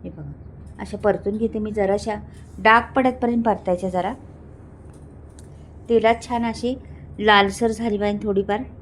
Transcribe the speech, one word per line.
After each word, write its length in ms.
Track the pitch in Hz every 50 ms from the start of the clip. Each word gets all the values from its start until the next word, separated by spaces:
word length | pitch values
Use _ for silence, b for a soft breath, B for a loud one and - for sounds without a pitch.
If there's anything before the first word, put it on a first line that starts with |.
| -
हे 60 | 135
बघा, 200 | - 160 147 143 147 - - - - - - - - -
अशा 160 | 208 - 208
परतून 400 | 202 - 208 190 - - 202 208
घेते 220 | 214 226 220 220 220
मी 120 | 214 214
जराशा, 420 | 208 214 196 190 202 208 202 233 208 208 - B B B B B - -
डाग 340 | 185 220 220 240 240 - -
पडतपर्यंत 460 | 262 254 254 247 - 254 233 240 233
परतायच्या 480 | 226 226 202 196 - 190 180 180 190 185
जरा. 220 | 180 180 175 196 262 - - - - - - - - - - - - - - - - - - - - - - - - - - B B B B B B - - -
तेलात 340 | 233 226 208 226 233 233
छान 220 | - - 247 233 233
अशी 300 | 233 220 - - 240 262 - B B B B B B - -
लालसर 520 | 208 214 208 202 202 196 190 - 240 226
झाली 280 | 220 226 233 233 208 202
पाहिजे 260 | 208 208 208 208 208
थोडीफार 380 | 214 196 196 196 208 202 220 262 - - -